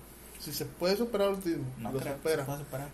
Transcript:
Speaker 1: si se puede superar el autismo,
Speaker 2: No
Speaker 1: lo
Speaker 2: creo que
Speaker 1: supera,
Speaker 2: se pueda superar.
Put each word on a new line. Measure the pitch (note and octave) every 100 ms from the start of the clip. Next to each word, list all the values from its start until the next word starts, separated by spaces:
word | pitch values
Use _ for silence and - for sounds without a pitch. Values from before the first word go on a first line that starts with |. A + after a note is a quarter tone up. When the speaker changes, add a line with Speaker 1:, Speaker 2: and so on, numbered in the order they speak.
| - - - -
Speaker 1:
si | -
se | C#3+ C#3
puede | - F3 G3
superar | A#3 G3+ G3
el | G3
autismo, | E3+ D#3 C3 -
Speaker 2:
No | A#2
Speaker 1:
lo | C3
Speaker 2:
creo | C3
que | C#3
Speaker 1:
supera, | D#3+ D#3
Speaker 2:
se | C3+
pueda | C#3+
superar. | D3 C3+ C#3+